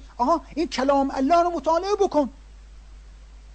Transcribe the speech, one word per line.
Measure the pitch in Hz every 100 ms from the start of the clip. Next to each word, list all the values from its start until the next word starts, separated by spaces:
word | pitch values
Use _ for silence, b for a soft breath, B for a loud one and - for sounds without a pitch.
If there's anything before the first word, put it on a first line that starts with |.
| b b
آقا، | 254 330 - -
این | 339
کلام | - 277 277 269
الله | 277 269 339
رو | 349
مطالعه | 339 311 330 381 403
بکن. | 392 294 262 - - - - - - - - - - - -